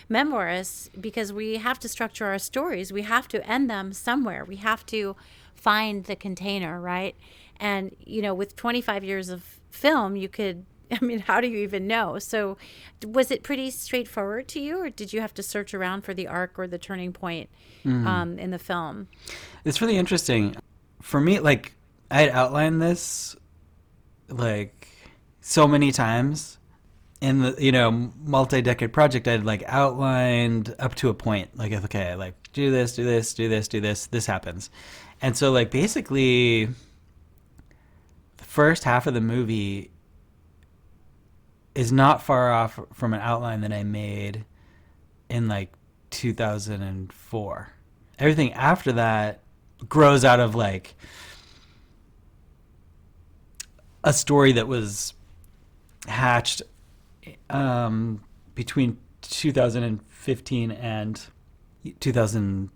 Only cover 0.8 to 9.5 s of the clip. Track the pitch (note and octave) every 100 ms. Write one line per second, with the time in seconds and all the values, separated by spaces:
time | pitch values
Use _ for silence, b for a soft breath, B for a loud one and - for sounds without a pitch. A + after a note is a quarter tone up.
0.8 | - F#3 G#3+ A#3 G#3 G#3 A3 A3 A#3+ B3+
1.8 | A3+ - A3 - G#3 G3 - C4 E4+ F#3+
2.8 | F#3+ G3 G#3+ A#3 - G#3+ - B3+ B3+ G3+
3.8 | F#3+ G3 A#3+ C4+ A3+ - F3+ G3 A3 A3
4.8 | - A3 G3 G3 b b b - G#3+ G#3+
5.8 | A3 G3+ F#3 F#3+ G3+ F3+ G3 G3 E3 F3
6.8 | F3+ F3+ F#3+ - b b b b G#3 G3
7.8 | F#3+ - - A3 G3+ F#3 G3+ - A#3+ A#3+
8.8 | A#3 G3+ G3 F#3+ F3+ F3+ -